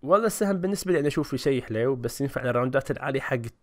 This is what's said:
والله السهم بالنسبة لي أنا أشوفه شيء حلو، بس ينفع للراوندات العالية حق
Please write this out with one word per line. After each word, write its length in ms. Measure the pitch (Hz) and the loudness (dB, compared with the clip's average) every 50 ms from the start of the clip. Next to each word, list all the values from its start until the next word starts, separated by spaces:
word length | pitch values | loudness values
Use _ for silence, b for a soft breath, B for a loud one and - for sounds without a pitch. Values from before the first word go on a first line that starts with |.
| - | 4
والله 240 | 131 175 208 226 | 4 4 4 4
السهم 340 | 220 - - 214 196 202 185 | 2 0 0 0 0 0 0
بالنسبة 320 | 170 185 202 196 - 185 180 | 0 -2 -2 -2 0 0 2
لي 80 | 156 | 2
أنا 80 | 143 147 | 2 2
أشوفه 280 | - - 151 - - | 0 0 -2 -2 -4
شيء 260 | 127 - 151 139 123 123 | 0 2 2 2 2 0
حلو، 340 | - 110 110 117 131 135 | -2 -2 0 0 0 0
بس 240 | 123 117 117 - - | 0 -4 -6 -4 -2
ينفع 220 | 139 139 - - 120 | -4 -4 -4 -2 -2
للراوندات 480 | 127 120 120 123 131 131 139 - - | 0 0 2 0 2 0 0 0 0
العالية 300 | 143 - - 143 135 - | -6 -4 -4 -4 -4 -4
حق 160 | - - 139 127 117 113 - _ | -2 -2 -2 -2 -4 -6 -12 _